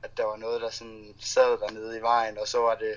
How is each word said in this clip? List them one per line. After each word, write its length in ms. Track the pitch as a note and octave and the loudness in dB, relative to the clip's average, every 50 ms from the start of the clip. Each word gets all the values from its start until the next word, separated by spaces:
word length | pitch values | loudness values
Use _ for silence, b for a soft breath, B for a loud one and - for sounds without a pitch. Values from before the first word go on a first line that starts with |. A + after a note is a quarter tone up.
| - | -14
at 140 | - - | -12 -4
der 80 | - A2+ | -2 -2
var 100 | G#2+ G#2+ | -2 -2
noget, 260 | A2 A2 A2+ A#2 A#2 | -4 -4 -4 -4 -2
der 80 | A2+ A2+ | -4 -6
sådan 460 | - - A#2+ A2+ A2 A2 G#2+ G#2 G#2 - | -8 -8 -14 -14 -16 -16 -18 -20 -18 -12
sad 380 | - - - C3 B2+ B2 A#2+ | -10 0 6 6 6 6 6
dernede 400 | A2 G#2 G#2+ A2 A2 A2 A2+ A2+ | 2 0 -6 -6 -6 -8 -8 -6
i 40 | A2+ | -2
vejen, 360 | A2 A#2 A#2+ A#2 A#2 A2 G#2+ | 2 4 4 4 2 0 -4
og 100 | G#2 G#2+ | -6 -6
så 120 | - - B2 | -2 0 2
var 160 | A#2 A#2 A2+ | 4 4 2
det 180 | A2 A2+ A2 G#2+ | 2 -2 -4 -4